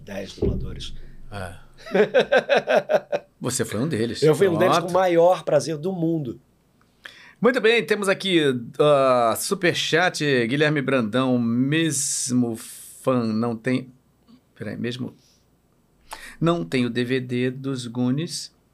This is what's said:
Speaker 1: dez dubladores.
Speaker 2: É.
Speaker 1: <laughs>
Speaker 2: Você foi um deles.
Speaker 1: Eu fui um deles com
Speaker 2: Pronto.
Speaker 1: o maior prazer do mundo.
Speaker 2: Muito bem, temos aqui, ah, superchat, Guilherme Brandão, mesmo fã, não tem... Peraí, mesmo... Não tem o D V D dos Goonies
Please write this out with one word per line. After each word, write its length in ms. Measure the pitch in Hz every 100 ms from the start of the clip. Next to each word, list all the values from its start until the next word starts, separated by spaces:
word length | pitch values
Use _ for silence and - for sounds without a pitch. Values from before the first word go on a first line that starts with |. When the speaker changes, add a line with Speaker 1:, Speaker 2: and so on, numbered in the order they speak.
Speaker 1:
dez 300 | - 98 98
dubladores. 580 | - - - 92 - - - - - -
Speaker 2:
É. 240 | 104 90 - - - -
Speaker 1:
<laughs> 1300 | 196 208 254 - 262 - 277 - 240 - - - - - _
Speaker 2:
Você 240 | 131 127
foi 160 | 113 104
um 60 | 131
deles. 340 | 107 117 -
Speaker 1:
Eu 120 | 156
fui 140 | 147 196
um 100 | 165
deles 160 | 180
com 60 | 160
Speaker 2:
Pronto. 80 | 175
Speaker 1:
o 40 |
maior 500 | 180 185 170 175 175
prazer 320 | 160 151 143 156
do 140 | 170
mundo. 480 | 185 165 165 135 - _ _ _ _ _ _ - - - _
Speaker 2:
Muito 200 | 233 254
bem, 240 | 208 233 220
temos 220 | 208 196
aqui, 320 | 190 190 170 147 123 113 -
ah, 540 | 151 139 131 123 117 104
superchat, 880 | - 196 175 131 - 156 180 - 147 131 113
Guilherme 340 | 143 151 151
Brandão, 560 | 131 135 110 123 131 123
mesmo 1160 | 117 120 135 156 165 131 - - - 123 117 113
fã, 680 | - - - - - 127
não 320 | 113 110 120 113
tem... 360 | 127 127 127 - _ _ _ - _ -
Peraí, 200 | 104 104
mesmo... 380 | 113 123 117 - _ _ _ _ _ _ _ _ _ - - -
Não 240 | 160 170
tem 200 | 165 131
o 60 | 123
D 140 | 120
V 160 | 120 131
D 300 | 127 120 127
dos 340 | 131 135 131 120
Goonies 680 | 120 123 139 170 - - _ _